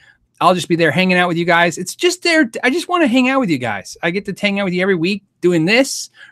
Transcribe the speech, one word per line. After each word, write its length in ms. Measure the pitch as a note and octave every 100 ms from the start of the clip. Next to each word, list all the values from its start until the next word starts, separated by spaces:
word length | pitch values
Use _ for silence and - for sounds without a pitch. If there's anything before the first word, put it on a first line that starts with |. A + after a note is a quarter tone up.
| _ _ _ _
I'll 120 | E3
just 140 | F#3 -
be 80 | E3
there 140 | E3
hanging 280 | C#3+ F#3 F3+
out 100 | F3+
with 80 | E3
you 80 |
guys. 320 | E3+ E3+ F3 D#3
It's 180 | F#3
just 280 | - F4 F4
there. 280 | F4 D#4+ A#3+ -
I 60 | B3
just 180 | D#4+ D#4
wanna 180 | F4+ D4
hang 220 | B3+ B3+
out 120 | C4+
with 100 | A#3
you 80 | C#3
guys. 360 | A#2+ G2+ - -
I 80 | E3+
get 140 | F#3
to 100 | G3+
hang 240 | F#3+ G3+ G3
out 60 |
with 80 | G3
you 80 | F3+
every 140 | F#3+
week 280 | F#3 E3+ G#3 - _
doing 240 | F3 F3 D#3+
this, 420 | A#3 C4+ - - _ -